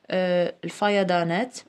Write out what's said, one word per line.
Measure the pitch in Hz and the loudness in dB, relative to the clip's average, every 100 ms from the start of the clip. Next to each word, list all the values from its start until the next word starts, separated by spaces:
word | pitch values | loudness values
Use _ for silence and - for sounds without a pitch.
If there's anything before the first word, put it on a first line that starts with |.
| - | -6
آه، | 185 185 180 175 - | -2 0 0 0 -4
الفيضانات | 170 - 208 202 180 175 165 175 254 - | -12 -2 2 2 2 2 0 -2 -4 -8